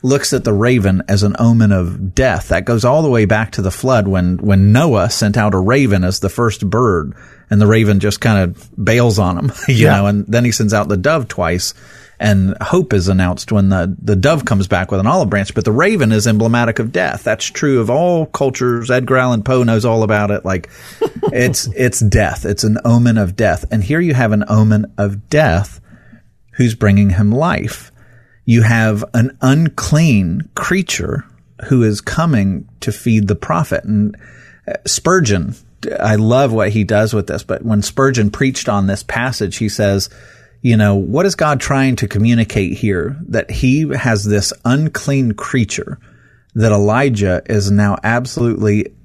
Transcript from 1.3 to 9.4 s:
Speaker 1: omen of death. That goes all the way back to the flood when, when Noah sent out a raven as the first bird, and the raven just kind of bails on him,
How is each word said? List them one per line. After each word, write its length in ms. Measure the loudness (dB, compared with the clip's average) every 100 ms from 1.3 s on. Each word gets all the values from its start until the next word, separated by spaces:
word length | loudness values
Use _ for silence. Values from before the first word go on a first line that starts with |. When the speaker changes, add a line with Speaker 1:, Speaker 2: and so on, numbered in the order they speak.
| 2
Speaker 1:
omen 320 | 2 4 4
of 420 | 2 0 -4 -4 0
death. 340 | 0 0 -2
That 160 | -4 0
goes 200 | 0 2
all 160 | 2
the 60 | 2
way 160 | 2 2
back 260 | 0 -2
to 80 | -4
the 100 | -4
flood 360 | -2 0 0 2
when, 300 | 0 0 0
when 340 | 2 4 4
Noah 380 | 4 4 2 0
sent 280 | 0 0 0
out 160 | 0
a 60 | 0
raven 440 | 2 2 2 2
as 160 | 0 -2
the 100 | -4
first 380 | -2 -2 -2 -4
bird, 460 | 0 2 0 -4 -12 -20 -20 _
and 100 | 2
the 60 | 4
raven 320 | 4 4 2
just 220 | 0 -2
kind 280 | 0 2 0
of 200 | -4 -16 -6
bails 340 | 0 2 2 2
on 180 | 0
him, 140 | 0